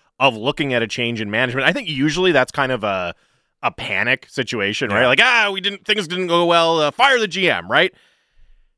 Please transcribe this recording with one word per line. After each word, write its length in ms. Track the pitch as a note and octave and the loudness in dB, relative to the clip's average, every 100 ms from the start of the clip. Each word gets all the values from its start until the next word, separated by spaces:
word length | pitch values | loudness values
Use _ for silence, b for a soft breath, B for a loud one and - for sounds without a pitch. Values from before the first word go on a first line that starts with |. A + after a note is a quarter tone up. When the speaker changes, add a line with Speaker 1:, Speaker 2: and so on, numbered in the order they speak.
| _ _ | _ _
Speaker 1:
of 180 | C3+ A2 | 0 0
looking 360 | A#2+ D3 C#3 | -4 -4 -2
at 80 | B2 | -2
a 60 | A2 | -2
change 320 | - A#2 A2+ | -4 -4 -4
in 100 | G#2+ | -4
management. 380 | A2 B2+ B2+ C#3 | -2 -2 0 0
I 60 | |
think 160 | C#4 G3 | 0 -6
usually 420 | C3+ D3+ D#3 F#3 | -2 -2 0 2
that's 200 | C#3+ B2+ | 2 2
kind 200 | - C3 | 0 -2
of 120 | B2 G2+ | -2 -2
a, 280 | F#2+ F2 - _ _ _ _ | -2 -4 -10 _ _ _ _
a 100 | B2+ | -6
panic 560 | - B2 F#2+ A2+ C3 - | -6 -6 -2 0 -2 -4
situation, 600 | - A#2+ A#2 G2 G#2+ A#2+ | -8 -6 -2 -2 -2 -2
right? 120 | G#2 | 2
Speaker 2:
Yeah. 60 | B2 | 2
Speaker 1:
Like, 120 | C#3 | 4
"Ah, 280 | A#3+ A#3+ G#3 | 4 4 0
we 80 | G3 | -2
didn't, 260 | F#3+ G3 - | -6 -6 -4
things 220 | G#3+ E3 | -4 -2
didn't 200 | F3+ F3+ | -6 0
go 180 | E3+ F3 | 2 4
well, 340 | E3+ E3 E3 | 4 4 2
uh, 120 | D3 | 0
fire 280 | - C4+ B3 | 2 2 2
the 80 | G#3+ | 0
G 220 | E3+ F3+ | -2 0
M," 200 | G2+ F2 | -2 0
right? 240 | C3+ F#3 - _ _ _ _ - _ _ | 2 0 -2 _ _ _ _ -20 _ _